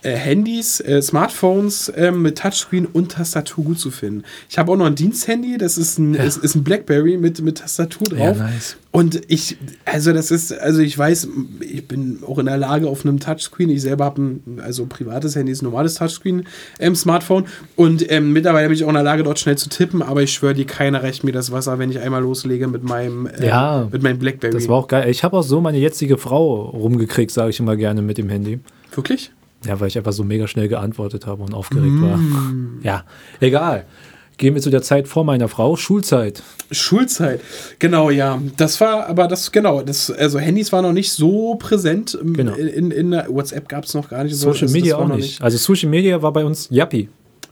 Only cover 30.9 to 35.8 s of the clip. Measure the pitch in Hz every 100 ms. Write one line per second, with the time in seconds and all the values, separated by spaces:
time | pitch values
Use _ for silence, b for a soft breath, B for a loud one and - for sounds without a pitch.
30.9 | 110 101 110 104 101 98 107 98 143 143
31.9 | 147 170 170 160 139 135 131 123 120 107
32.9 | 98 - B B B 131 139 165 110 -
33.9 | B B B B - 135 143 139 131 -
34.9 | 143 139 160 156 127 117 - 131 165